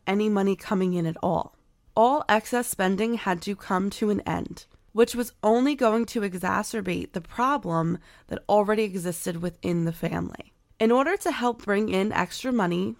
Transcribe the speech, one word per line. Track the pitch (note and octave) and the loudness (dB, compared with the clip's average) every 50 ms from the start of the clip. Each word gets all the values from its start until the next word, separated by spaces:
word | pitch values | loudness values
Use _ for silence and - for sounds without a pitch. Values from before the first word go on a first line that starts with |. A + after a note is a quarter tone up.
| - - | -4 -2
any | F#3+ G#3 G#3+ G#3+ | 0 2 2 2
money | G#3 G3+ G3 G3 G3 | 2 2 4 2 2
coming | - - - G#3+ F#3+ F#3+ F#3 F3+ | 0 -2 -2 0 2 2 2 2
in | F3 E3 | 0 0
at | D#3+ D#3+ - | -2 -2 -2
all. | - - E3 - - - _ _ _ _ _ _ _ _ - - | -2 0 0 0 -2 -4 _ _ _ _ _ _ _ _ 2 4
All | A3+ B3 C#4 D4+ - - | 4 4 4 2 2 2
excess | G#3 A3 G#3+ - - A#3+ A#3+ - | 2 2 0 0 -2 -2 -2 -2
spending | - - F#3+ F#3 G3 F#3 A3 A3+ A#3 | -2 -2 0 0 0 0 0 -2 -2
had | A3 - G3 F3+ E3+ | -2 -2 -2 -2 -2
to | - - G3+ G3 | -4 -6 -8 -8
come | - - G3+ F3+ F#3+ G3+ | -4 -2 -2 0 0 -2
to | - - A3+ G#3 | -2 -2 0 0
an | G#3 G3 | 0 0
end, | - - E3 - - - - - - _ _ _ _ _ - | -2 -2 -4 -4 -4 -8 -12 -14 -18 _ _ _ _ _ 2
which | G#3 A#3 A#3+ - | 2 2 4 2
was | A#3+ A#3+ - - _ - | -2 -6 -6 -6 _ 2
only | G#3+ A3+ A#3+ B3+ C#4+ D4 | 2 4 4 4 2 2
going | C4 B3+ A3 G#3+ A#3 A#3 | 2 2 2 2 2 0
to | - - A#3+ | -2 -2 -2
exacerbate | G3+ G3+ F3+ F3+ F3 F3+ F#3+ F#3+ G#3+ - - A3+ F#3+ F#3 F3 F3+ F3+ - | -2 -2 -4 -4 -4 -2 -2 -2 -2 -4 -6 -6 -4 -4 -4 -4 -4 -6
the | - F#3+ | -8 -10
problem | E3 - - - A#3+ C4 D4 C#4+ - F3 E3 E3 D#3+ E3 F3 - - - - - - - | -10 -8 -4 -2 0 0 0 0 -2 -2 0 0 0 0 -2 -4 -6 -12 -20 -20 -14 -10
that | - - - - | -10 -8 -2 2
already | - G#3 G#3 G3 G#3+ G#3+ A3 | 4 4 4 4 2 2 0
existed | G#3 F3+ F#3+ E3+ F3+ E3+ - - F#3+ F3 E3+ | 0 -2 -4 -4 -6 -6 -6 -6 -6 -6 -4
within | E3+ F3+ E3+ - - F#3 F3 E3+ E3 | -4 -6 -6 -4 -2 -2 0 0 0
the | E3 | -2
family. | E3 - - E3 - E3+ - - - - - _ _ _ _ _ _ - | -2 -2 -4 -4 -2 -4 -6 -6 -10 -14 -18 _ _ _ _ _ _ 2
In | A3+ A3+ | 4 4
order | A#3 B3+ C#4 D#4 F#4+ G4+ | 6 4 4 2 0 -2
to | - F4+ | 0 -2
help | C#4+ - A#3+ B3 A#3 A#3 - | -2 0 0 -2 -2 -2 -2
bring | - G3+ G3 A3 G#3+ | 0 0 0 0 0
in | F#3+ F#3+ F#3+ G#3+ | 0 0 0 0
extra | - - F3+ F3+ - - - C4 | 0 -2 -2 -2 -4 -8 -4 -2
money | B3 A#3 G3 F3 F3 F3 F#3+ G#3+ A3+ - | 0 0 2 0 0 -2 -2 -4 -6 -8